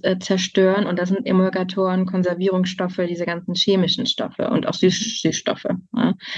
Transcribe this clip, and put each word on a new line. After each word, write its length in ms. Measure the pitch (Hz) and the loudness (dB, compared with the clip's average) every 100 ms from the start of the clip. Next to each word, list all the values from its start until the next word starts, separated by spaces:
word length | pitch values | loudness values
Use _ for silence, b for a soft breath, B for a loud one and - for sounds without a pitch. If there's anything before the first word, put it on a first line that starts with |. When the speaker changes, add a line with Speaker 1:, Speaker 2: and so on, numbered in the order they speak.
Speaker 1:
äh, 160 | - 185 | -2 -2
zerstören. 680 | - 190 185 - 190 196 208 | 0 -2 0 4 4 4 0
Und 120 | 175 | 0
das 80 | 180 | 0
sind 180 | 196 - | 0 2
Emulgatoren, 800 | 190 185 185 185 190 185 185 185 | 4 4 0 -2 0 0 0 0
Konservierungsstoffe, 960 | 190 180 175 190 185 180 - 180 180 175 | 0 0 0 0 2 0 -2 -4 -2 -4
diese 180 | 170 170 | -2 -4
ganzen 300 | 170 180 175 | -4 -4 -2
chemischen 500 | - 190 165 - - | 2 4 2 0 -2
Stoffe 440 | - - - - | -4 -6 -4 -2
und 180 | - - | 0 0
auch 60 | |
Süß-, 260 | - 185 185 220 - 165 | 2 2 2 -2 -2 -2
Speaker 2:
Mhm. 60 | |
Speaker 1:
Süßstoffe, 320 | 151 - - - | -2 -4 -4 -4
ja. 120 | 185 - - 160 - B | -6 -6 -2 0 -2 B